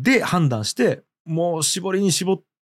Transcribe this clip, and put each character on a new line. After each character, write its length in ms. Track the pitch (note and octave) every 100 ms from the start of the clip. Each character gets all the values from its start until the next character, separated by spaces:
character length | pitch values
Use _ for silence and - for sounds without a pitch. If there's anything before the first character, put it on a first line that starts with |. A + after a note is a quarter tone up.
で 220 | D3 B3+
判 240 | - F3+ D3+
断 160 | A2+
し 100 | G#2
て、 300 | - A3 B2+ _ _ -
も 340 | D#3+ F3 D#3+
う 40 |
絞 280 | D3 F#3 F#3+
り 100 | F#3+
に 100 | G3
絞 220 | - F#3
っ 80 | F#3 _ _